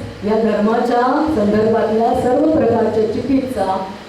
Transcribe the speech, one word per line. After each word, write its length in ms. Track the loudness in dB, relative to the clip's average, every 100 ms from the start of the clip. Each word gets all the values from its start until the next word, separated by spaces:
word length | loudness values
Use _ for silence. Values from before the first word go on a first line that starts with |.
| -8 -8 -2
या 140 | 0
धर्माच्या 920 | 2 2 0 0 0 0 2 0 0 0
संदर्भातल्या 880 | 2 2 2 2 0 0 0 0
सर्व 300 | 0 2 2
प्रकारच्या 640 | 2 2 2 0 0 0
चिकित्सा 720 | -2 0 0 0 -2 -2 -2 -6 -12